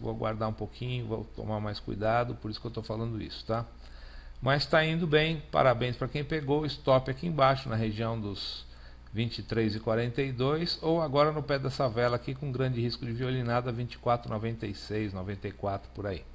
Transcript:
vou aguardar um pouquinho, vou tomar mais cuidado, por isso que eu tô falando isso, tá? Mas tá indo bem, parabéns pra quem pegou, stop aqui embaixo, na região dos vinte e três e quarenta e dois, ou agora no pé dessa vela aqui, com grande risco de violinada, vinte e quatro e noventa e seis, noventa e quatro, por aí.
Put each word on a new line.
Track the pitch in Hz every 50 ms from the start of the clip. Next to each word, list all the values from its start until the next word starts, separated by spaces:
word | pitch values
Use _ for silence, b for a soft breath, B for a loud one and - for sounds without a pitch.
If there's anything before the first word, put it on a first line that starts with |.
vou | 120 113
aguardar | 113 113 113 110 110 107 110 110
um | 110
pouquinho, | - 107 101 - - 120 123 123 123 117
vou | 107 110 110 110 - -
tomar | - 110 107 107 107
mais | 107 104 104 -
cuidado, | - 120 110 98 104 110 113 120 123 123 117
por | 107 - 110
isso | 107 -
que | -
eu | 117
tô | 110 113 107
falando | - 110 110 117 117 113 107
isso, | 90 - - - -
tá? | - 110 117 113 - - B B B B B B B B B B B B -
Mas | - 131 139 143 -
tá | - - 160 156
indo | 160 160 165 180
bem, | 156 147 151 151 160 165 151 143 - -
parabéns | 151 135 131 120 113 123 123 123
pra | - 135 123
quem | - 147 143
pegou, | 131 160 156 143 131 143 151 156
stop | 143 - - - 139 131 131 131 135
aqui | 131 - -
embaixo, | 175 160 147 131 131 135 131 - 131
na | 113
região | 110 113 110 110 110 117 113 117 113
dos | 101 101 98 - - - - - - B B B B B B B B - -
vinte | 104 117 113 - -
e | 101
três | - 117 117 113 110 104
e | 107
quarenta | - 117 110 113 117 123 120 - 139
e | 135
dois, | 127 117 127 135 151 160 170 165 - -
ou | - 160 165 170 160
agora | 151 131 143 147 156 151
no | 151 143
pé | - 143 139
dessa | 135 135 131 - 139 127
vela | 107 117 120 123 120
aqui, | 120 - - 135
com | - 151 139 123
grande | 123 131 131 127 117
risco | 120 120 113 - -
de | 120 113
violinada, | 117 127 127 127 127 120 117 120 123 120 127 117
vinte | 113 123 117 -
e | -
quatro | - 127 120 117 - 123
e | 117
noventa | 107 110 113 113 113 113
e | 104 104
seis, | - - - 107 107 110 104 95
noventa | 95 92 101 104 95 - 101
e | 95
quatro, | - - 101 98 98 - - -
por | - 98
aí. | 101 92 - - - -